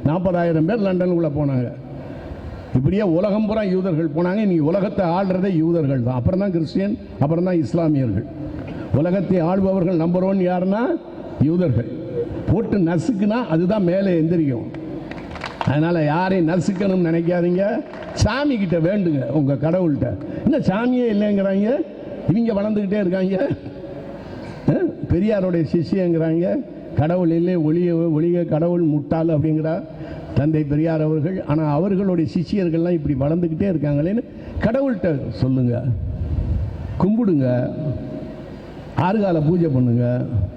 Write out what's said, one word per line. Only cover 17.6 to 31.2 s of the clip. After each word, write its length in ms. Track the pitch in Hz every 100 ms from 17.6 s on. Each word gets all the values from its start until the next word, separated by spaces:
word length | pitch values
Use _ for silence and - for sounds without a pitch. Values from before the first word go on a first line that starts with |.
| 202 247 - - -
சாமி 460 | - 208 247 294 240
கிட்ட 380 | 190 170 160 208
வேண்டுங்க, 300 | 175 143 127
உங்க 280 | 156 139
கடவுள்கிட்ட. 600 | 139 151 180 175 131 120 101 - -
என்ன 140 | - 285
சாமியே 460 | 180 190 240 254
இல்லைங்கிறாங்க, 680 | 240 208 208 202 190 196 214 294 - - - - -
இவங்க 280 | 196 233 202
வளர்ந்துக்கிட்டே 300 | 214 208 196
இருக்காங்க. 560 | 208 185 190 190 190 320 - - - - - - - - - - - -
ஆ? 40 | 247 349 - 139
பெரியாருடைய 540 | 160 208 208 185 170 156
சிஷ்யங்கிறாங்க, 920 | 175 156 196 180 165 160 165 185 208 - - - -
கடவுள் 340 | 151 180 170
இல்லை, 260 | 165 175 180
ஒளிய, 400 | 151 170 175 165
ஒளிய 480 | 170 151 170 175
கடவுள் 360 | 165 156 170 175
முட்டாள் 460 | 165 147 139 165 165
அப்படிங்கிறார் 560 | 151 156 156 156 175 - - - - -
தந்தை 300 | - 147 156
பெரியார் 380 | 147 147 165 160
அவர்கள். 420 | 156 156